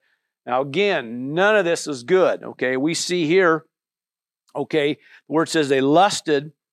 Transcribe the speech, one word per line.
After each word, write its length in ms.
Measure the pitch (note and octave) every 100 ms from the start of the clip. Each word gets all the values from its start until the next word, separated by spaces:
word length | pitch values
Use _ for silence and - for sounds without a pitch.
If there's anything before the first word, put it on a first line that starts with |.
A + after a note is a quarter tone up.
| _ _ _ _ -
Now 160 | B2+
again, 720 | C#3+ D3 G3+ E3 A#2 A#2+ C3+
none 220 | D#3+ G3+ G#3+
of 100 | E3+
this 200 | E3 D3
is 180 | C3+
good, 380 | A#2+ F#3 D3+ F#2+
okay? 360 | A#2 A#2 B2+ C3
We 160 | D3+
see 320 | D#3+ - F3 D3+
here, 400 | F3+ F3+ D#3+ - _ _ _ _ _ _ _ _
okay, 400 | C#3+ C#3+ D#3 D3
the 380 | D#3+ _ - -
word 160 | D3+ D#3
says 180 | E3 C#3
they 140 | C#3
lusted 680 | C3+ D#3+ G3 - - C#3+ D3+ - _